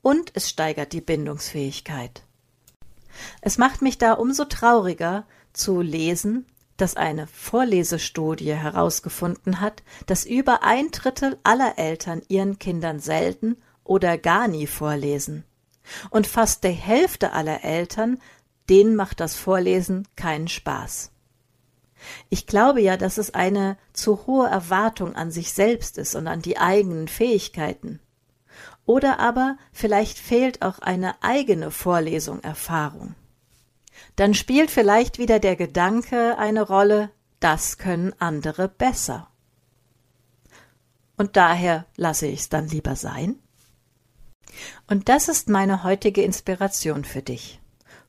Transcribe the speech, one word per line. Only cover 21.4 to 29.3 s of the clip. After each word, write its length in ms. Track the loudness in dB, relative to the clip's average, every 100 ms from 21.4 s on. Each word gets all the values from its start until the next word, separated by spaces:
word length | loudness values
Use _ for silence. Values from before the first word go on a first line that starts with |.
| _ _ _ _ _ _ -20 -20 -8
Ich 180 | -8 0
glaube 340 | 4 4 6
ja, 160 | 4 2
dass 200 | -2 -4
es 160 | -4
eine 440 | -2 0 0 -2 -4 _
zu 320 | -6 -2 -2 0
hohe 220 | 2 2
Erwartung 680 | 0 0 0 0 -2 -6 -6
an 160 | -8
sich 220 | -6 -6
selbst 440 | 0 2 2 -4 -8
ist 180 | -8 -6
und 120 | -6
an 140 | -6
die 160 | -4 0
eigenen 500 | 4 4 2 -2 -6
Fähigkeiten. 920 | -2 2 2 -2 -6 -6 -6 -12 -14 _ _ _ _ _ -20 -20 -6 0
Oder 340 | 2 2 2
aber 380 | 0